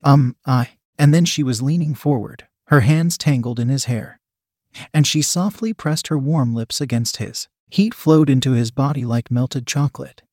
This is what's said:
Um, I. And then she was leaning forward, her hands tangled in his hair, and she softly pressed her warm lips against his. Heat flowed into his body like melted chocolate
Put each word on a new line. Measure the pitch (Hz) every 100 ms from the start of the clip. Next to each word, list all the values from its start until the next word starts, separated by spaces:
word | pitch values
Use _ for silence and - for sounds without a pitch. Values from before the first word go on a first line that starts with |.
Um, | - 139 127 - -
I. | 127 123 _ _ _
And | 147
then | 156 170
she | -
was | 139 117
leaning | 131 165 156 139
forward, | - 139 101 - - _ _
her | 147
hands | 110 156 165 170
tangled | - 139 120 120
in | 120
his | 135 -
hair, | 120 - - _ _ _ _ _ - -
and | 156 147
she | 156
softly | 147 - 190 202 220
pressed | 220 - 156 -
her | 156
warm | 135 160 123
lips | 117 117 -
against | 143 117 117 -
his. | 104 - - _ _
Heat | - 208
flowed | 233 - 156 156
into | 131 131
his | 123 117
body | 120 135 143 120
like | 117 117
melted | 120 127 139 120
chocolate | - 143 - 135 _ _